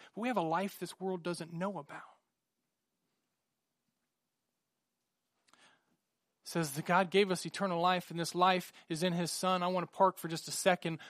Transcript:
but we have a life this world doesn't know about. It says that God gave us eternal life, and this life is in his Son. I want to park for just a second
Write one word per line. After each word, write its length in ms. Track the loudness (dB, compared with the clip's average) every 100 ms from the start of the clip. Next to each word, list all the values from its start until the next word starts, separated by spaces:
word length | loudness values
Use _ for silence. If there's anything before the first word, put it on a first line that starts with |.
| -16
but 60 | -6
we 80 | -2
have 80 | 0
a 60 |
life 360 | 0 -2 -4 -6
this 220 | -12 -8
world 220 | -6 -4
doesn't 300 | -4 -6 -8
know 260 | -6 -6 -6
about. 380 | -12 -16 -18 -20 _ _ _ _ _ _ _ _ _ _ _ _ _ _ _ _ _ _ _ _ _ _ _ _ _ _ _ _ _ _ _ _ _ _ -20 _ _ _ _ _ _ _
It 60 | -6
says 200 | -2 -2
that 140 | -2 2
God 240 | 2 4
gave 200 | 4 4
us 140 | 2
eternal 360 | -4 -2 -2 2
life, 300 | 2 2 -2
and 80 | -6
this 160 | -4
life 380 | 4 4 4 0 -12 -8
is 140 | -2
in 100 | 0
his 180 | 0 -2
Son. 320 | -2 0 2
I 40 | 2
want 240 | 0 -2
to 60 | 4
park 200 | 4 4
for 120 | -4
just 200 | -6 -6
a 40 |
second 460 | 0 2 4 2 -6 -8